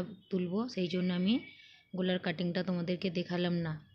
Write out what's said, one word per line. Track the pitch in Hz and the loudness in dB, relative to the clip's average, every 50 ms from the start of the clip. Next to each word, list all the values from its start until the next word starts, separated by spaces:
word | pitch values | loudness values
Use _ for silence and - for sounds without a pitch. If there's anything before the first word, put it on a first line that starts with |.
| 180 - 202 185 - - | -4 -4 -8 -16 -10 -4
তুলবো, | - 185 180 170 175 202 233 254 | -2 -2 -2 0 0 -2 -2 -2
সেই | - 196 180 170 | -2 -2 -2 0
জন্য | 175 180 180 185 180 | 0 2 2 2 2
আমি | 180 180 190 226 285 - - - - - - - - - _ - | 2 4 4 4 2 2 -4 -18 -20 -20 -20 -20 -20 -20 _ -4
গলার | 180 185 185 185 185 | -2 0 2 2 2
কাটিংটা | - 190 170 156 180 175 170 180 180 | 0 -2 -2 0 0 0 0 0 0
তোমাদেরকে | 180 180 175 175 165 180 175 - 185 | 0 0 0 0 0 -2 0 0 -2
দেখালাম | 165 180 175 - 180 175 175 175 175 170 170 | -2 -2 -2 -2 0 0 2 2 2 2 0
না। | 165 156 156 - - - | -2 -4 -6 -8 -16 -20